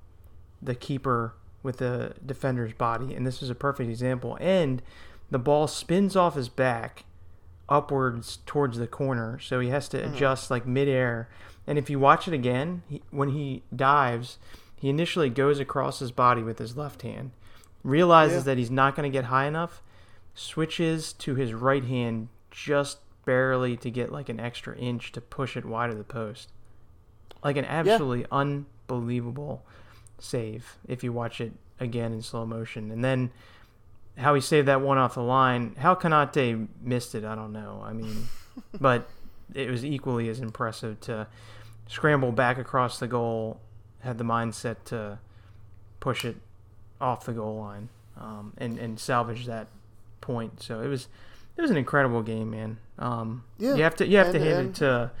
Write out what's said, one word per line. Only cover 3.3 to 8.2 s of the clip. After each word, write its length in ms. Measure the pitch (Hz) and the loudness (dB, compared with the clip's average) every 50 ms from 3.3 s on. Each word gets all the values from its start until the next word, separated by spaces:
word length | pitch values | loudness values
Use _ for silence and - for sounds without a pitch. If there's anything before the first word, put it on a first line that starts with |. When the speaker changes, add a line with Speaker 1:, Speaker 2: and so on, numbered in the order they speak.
| 123 - 143 | -4 -4 -6
Speaker 1:
is 80 | 127 | -6
a 40 | 123 | -4
perfect 340 | - - 143 135 - 127 117 | -2 -2 -2 -2 -2 -4 -4
example. 480 | 113 117 127 127 131 123 123 117 117 - | -4 -2 0 0 0 -2 -4 -6 -6 -2
And 420 | - 175 190 185 165 135 127 123 - - - - - - - - - - | 0 2 4 4 4 2 0 -2 -4 -8 -14 -18 -18 -18 -18 -16 -8 -4
the 80 | 147 131 | -2 0
ball 280 | 120 147 147 151 156 | 2 4 4 4 4
spins 480 | 143 - - - - 165 190 202 190 196 | 2 0 -4 -2 2 4 4 4 4 6
off 200 | 190 175 170 147 | 4 4 4 4
his 140 | 143 123 120 | 0 -4 -2
back 560 | - - 131 127 120 113 117 117 - - - - - - - - - - - - - - - - | 0 0 2 2 2 0 -4 -8 -12 -14 -20 -20 -20 -20 -20 -20 -20 -20 -20 -20 -20 -12 -2 2
upwards 680 | 139 147 147 - 143 135 131 127 117 117 | 2 2 2 2 0 0 2 0 0 -2